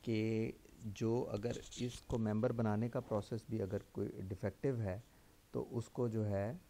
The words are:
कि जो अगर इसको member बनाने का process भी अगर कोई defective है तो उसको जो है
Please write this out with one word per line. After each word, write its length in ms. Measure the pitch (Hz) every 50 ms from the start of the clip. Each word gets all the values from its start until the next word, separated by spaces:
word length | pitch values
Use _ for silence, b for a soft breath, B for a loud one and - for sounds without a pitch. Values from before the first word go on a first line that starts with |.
| -
कि 480 | - 110 107 110 110 110 110 113 - - - - - - - 117
जो 360 | 110 98 - 113 113 113 123
अगर 380 | 139 - - 98 104 120 120 - - - - -
इसको 360 | 120 123 120 - - - - 117
member 340 | 110 107 107 107 113 123
बनाने 360 | 120 120 113 107 104 107 117 117
का 120 | - 127
process 440 | 120 - 110 104 101 - 120 110 - -
भी 80 | 113 107
अगर 240 | 101 95 101 98 - - -
कोई 140 | 107 101 -
defective 720 | - - 95 95 101 - - 98 - - - 139 131 117
है 220 | 110 98 92 107 - B B B B B B B B - -
तो 80 | 120
उसको 460 | - - 127 117 113 - - - 120 120
जो 140 | 107 110
है 380 | 107 104 101 98 101 110 143 185 -